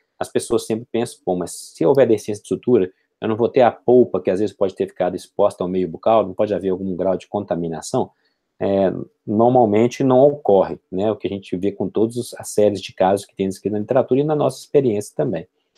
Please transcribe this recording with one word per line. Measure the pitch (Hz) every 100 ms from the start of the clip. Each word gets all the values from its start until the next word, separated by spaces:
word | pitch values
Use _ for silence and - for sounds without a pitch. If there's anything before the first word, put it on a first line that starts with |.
| _ -
as | -
pessoas | 127 - 110 -
sempre | 113 123
pensam, | 113 120 -
"Pô, | - 90
mas | 87
se | - - - 160
houver | 139 117
deiscência | 107 - 104
de | -
sutura, | 92 - 110 92 - _ _
eu | 107
não | 110
vou | 113
ter | -
a | 117
polpa, | - - 123 117 92
que | 101
às | 92
vezes | 104 -
pode | 98 -
ter | 95
ficado | - 90 90
exposta | - - 101 -
ao | 92
meio | 92 90
bucal, | 85 110 113 98
não |
pode | 92 107 92
haver | 95
algum | 92 98 87
grau | 92 90
de | -
contaminação?" | 104 101 85 85 78 - 127 - _ _ _ _ -
É, | 101 98 95 90 - _
normalmente | - 107 117 127 113 104 120 -
não | 139 127
ocorre, | 143 143 - 98 82 80 _
né? | 92 107
O | 104
que | 92
a |
gente | 98 - 90
vê | 98
com | 98 98
todas | 101 113 120 120
as | - -
séries | - 104 98
de | -
casos | - 92 101
que | - -
tem | 95
descrito | 95 -
na | 104
literatura | 104 131 120 127
e |
na | 151 151
nossa | 131 -
experiência | - 147 131 104 - -
também. | 143 85 - _ _